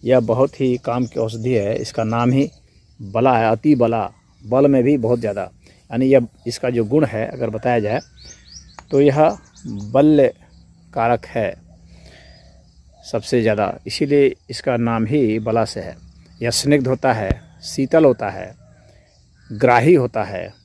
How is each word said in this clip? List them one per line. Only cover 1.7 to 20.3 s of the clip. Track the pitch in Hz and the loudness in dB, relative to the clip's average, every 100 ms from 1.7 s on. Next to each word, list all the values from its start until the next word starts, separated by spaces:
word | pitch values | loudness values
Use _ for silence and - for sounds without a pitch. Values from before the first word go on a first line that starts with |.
| - | -4
इसका | - - 110 | -6 -6 -4
नाम | 117 120 | 0 0
ही | 135 147 _ _ _ _ _ | 0 -2 _ _ _ _ _
बला | 98 101 131 120 | -8 0 2 2
है, | 113 | 2
अति | 113 151 139 | 0 2 2
बला, | 117 113 95 _ _ _ | 2 0 -6 _ _ _
बल | 104 127 143 | -4 2 4
में | 135 | 4
भी | 123 147 | 2 0
बहुत | 113 120 | 0 -2
ज़्यादा। | 113 101 92 _ _ _ _ | -2 -6 -10 _ _ _ _
यानी | 120 131 | -2 4
यह, | 135 120 _ - | 4 2 _ -12
इसका | - 127 | -6 -4
जो | 117 107 | -2 0
गुण | 143 143 | 0 0
है | 110 110 | -4 -8
अगर | 127 113 | -6 -8
बताया | 110 123 120 | -4 -2 0
जाए | 104 123 - _ - - - - - - - | 0 -4 -8 _ -20 -20 -20 -20 -20 -20 -4
तो | 139 | 2
यह | 143 139 156 208 _ _ - 104 104 | 2 4 2 0 _ _ -14 -12 -2
बल्य | 127 151 151 131 - _ _ _ _ _ | 2 4 4 2 0 _ _ _ _ _
कारक | - 117 120 - | -4 -2 -2 -4
है | 123 101 - _ - - - - - - - - - _ _ _ _ | -6 -6 -6 _ -20 -20 -20 -20 -20 -20 -20 -20 -20 _ _ _ _
सबसे | - 117 - 123 | -8 -8 -2 0
ज़्यादा, | 110 104 98 - - | 2 0 -2 -4 -10
इसीलिए | - 147 143 139 - _ | -6 0 4 2 0 _
इसका | 123 - 120 | -8 -4 -2
नाम | 117 113 110 | 0 0 0
ही | 147 117 110 | 0 0 0
बला | 110 113 107 | -2 -2 -2
से | - | -6
है। | 85 - - - _ - | -12 -16 -20 -20 _ -8
यह | 117 | -4
स्निग्ध | 113 139 147 127 | -2 0 0 0
होता | 131 135 | -2 -2
है, | 113 98 - - - | -2 -2 -6 -8 -20
शीतल | - - 135 165 156 | -12 -6 0 4 4
होता | 240 104 | 2 -4
है, | 95 95 - _ _ _ _ _ _ _ _ _ | -10 -16 -18 _ _ _ _ _ _ _ _ _
ग्राही | 107 123 120 131 | -2 2 4 6
होता | 170 123 - | 4 2 -4
है। | 98 | -6